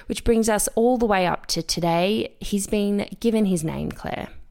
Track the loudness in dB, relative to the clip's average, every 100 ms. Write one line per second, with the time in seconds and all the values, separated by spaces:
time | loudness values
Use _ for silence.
0 | -8 -4 2 2 4 2 0 2 2 4
1 | 2 2 2 0 -4 -4 -4 -2 2 2
2 | 2 0 -4 -8 -4 -4 -2 0 0 0
3 | -4 -2 0 2 2 2 -2 -4 -6 -8
4 | -8 -8 -10 -14 -18